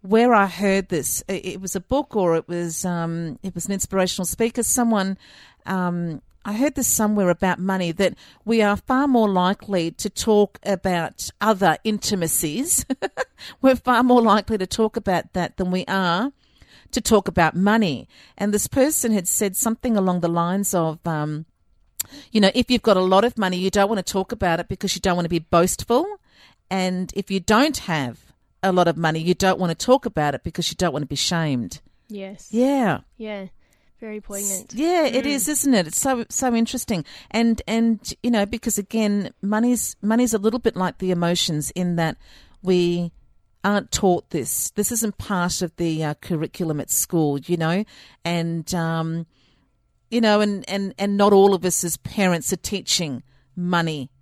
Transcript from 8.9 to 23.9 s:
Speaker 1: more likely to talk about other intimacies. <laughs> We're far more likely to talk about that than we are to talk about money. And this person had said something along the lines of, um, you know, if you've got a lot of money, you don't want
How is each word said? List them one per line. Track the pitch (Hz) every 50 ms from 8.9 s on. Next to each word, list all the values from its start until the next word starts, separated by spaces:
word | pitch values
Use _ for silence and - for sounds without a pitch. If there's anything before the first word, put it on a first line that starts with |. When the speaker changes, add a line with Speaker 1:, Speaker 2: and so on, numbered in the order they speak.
| 254 262 285 285
Speaker 1:
more | 262 240 220 208
likely | 190 185 180 180 202 - - - 202 180 165 165
to | - - - 208
talk | _ - - 226 214 208 208 196 _ -
about | - 196 196 180 - 196 180 175 165 - - - - - - _
other | 208 220 220 185 196 175 156 - _
intimacies. | 220 214 202 - - 214 190 170 165 - - - 156 147 214 277 349 - - - _ 269 _ - - _ -
<laughs> | - _ _ _ - - - _
We're | - 269 262
far | 247 _ 247 247 233
more | 254 254 247 247
likely | 233 226 196 214 190 - 226 202
to | 185
talk | 185 - - 220 214 -
about | 226 - 196 185 170 - -
that | _ 180 170 - -
than | - 190 180
we | 180 185 175
are | - 190 196 190 175 170 180 226 285 - _ _ _ _ _ - _ - - _ -
to | - -
talk | - - 226 202 - -
about | 170 185 170 156 -
money. | 175 190 202 214 226 220 170 139 - - _ _ - - - _ -
And | 202 208
this | 208 208 - -
person | - 277 262 294 311 - - 233
had | 214 202 175
said | - - - 214 202 185
something | - - 233 226 - - 254 226
along | 208 190 185 180 180
the | 170 170
lines | 170 170 170 170 180 196 202 190 -
of, | 180 160 160 151 165 _
um, | 170 160 151 151 151 151 147 156 _ _ _ _ _ _ _ _ _ _ _ - - - 285 - _
you | - 220
know, | 208 196 -
if | 254 240 -
you've | 254 220
got | - 226 196
a | 185
lot | 185 185 185 190 214
of | 247 233 226
money, | 202 185 185
you | 180 185 190
don't | - 208 196
want | 202